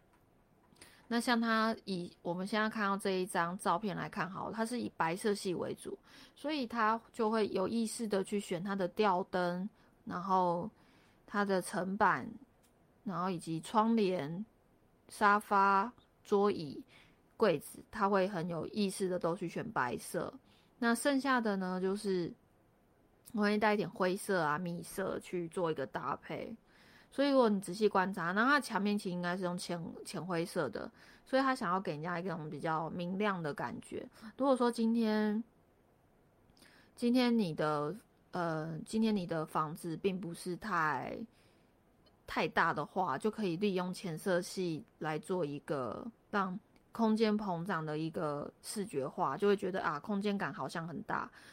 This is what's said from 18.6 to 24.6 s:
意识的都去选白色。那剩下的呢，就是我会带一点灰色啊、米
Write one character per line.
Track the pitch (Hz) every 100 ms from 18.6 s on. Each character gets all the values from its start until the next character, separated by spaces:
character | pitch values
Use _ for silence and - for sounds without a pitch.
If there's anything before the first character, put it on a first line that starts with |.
| -
意 | 214 196
识 | 185 190
的 | 180
都 | 170
去 | 175 170
选 | 165 139
白 | - 127 -
色。 | - 175 147 - _ - _ -
那 | 233
剩 | 233 285 277
下 | 269 254
的 | 226 196
呢， | 185 185
就 | 190 202
是 | 208 185 170 - _ _ _ _ _ _ _ _ -
我 | 214
会 | 208 214
带 | 214
一 | 208
点 | 170
灰 | - 185
色 | 185 - 190
啊、 | 151
米 | 147